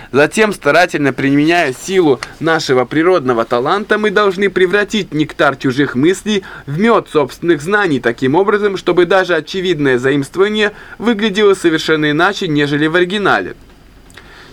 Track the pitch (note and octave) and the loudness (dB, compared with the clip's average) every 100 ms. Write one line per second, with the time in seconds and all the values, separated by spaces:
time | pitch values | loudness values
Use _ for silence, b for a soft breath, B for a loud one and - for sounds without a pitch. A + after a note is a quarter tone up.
0 | B B2+ D3+ G#3 G#3+ F#3+ D3 D3+ F3+ E3 | B 2 2 2 0 0 0 2 2 0
1 | C#3+ B2+ C3+ C#3+ D3+ F3 D#3 B2+ - F#3+ | -2 0 0 2 2 2 0 -4 -2 2
2 | D#3+ B2+ B B D#3 D#3+ D3+ B2+ B2 D3 | 2 2 B B -2 -2 0 0 0 0
3 | E3 F3+ B2+ A#2 A#2 A#2+ C3+ G3 G#3+ G#3+ | 2 2 0 -2 -2 -2 -2 -4 -2 -2
4 | G#3+ F#3+ G#3 F#3 G3+ F#3 F#3 G3+ G3+ G#3+ | 0 0 0 0 -2 0 0 0 -2 -4
5 | E3+ D3+ D3 - D3+ C3+ C#3+ B2+ C#3+ B2 | -4 -4 -4 0 0 0 -2 0 -2 0
6 | D3+ F#3+ G3+ G#3 F#3+ B - D3 A3 G#3+ | 0 0 -2 -4 -4 B -10 -2 2 2
7 | - D3+ C#3+ - D#3+ D#3+ D3+ G#3 G3 C3+ | 0 -2 -2 -2 -2 -2 0 -2 0 0
8 | A#2+ A#2+ C3 D#3 G3 G#3 G#3 F#3 - F3 | -2 -2 0 2 2 0 -2 -2 0 2
9 | E3+ G3 F3 E3 D3+ F#3+ F3+ D#3+ C#3+ B2+ | 2 2 2 -2 -4 -4 -2 0 0 2
10 | C3 C#3+ C3+ E3 G3+ G#3+ G#3 G#3 B B | 0 -2 -2 -2 0 0 -2 -4 B B
11 | G#3+ G#3+ A3 F#3+ G#3+ F#3+ E3+ D#3+ D#3 D#3 | -2 0 0 2 2 2 0 0 0 0
12 | D3+ D3 F3+ G3+ F#3 D3 C#3+ D3 D#3 E3+ | 0 0 0 -2 -2 0 0 0 0 0
13 | F3+ G#3 F3+ A2+ F2 - - - - - | 0 0 0 0 -2 -10 -20 -20 -20 -20
14 | - B B B B | -20 B B B B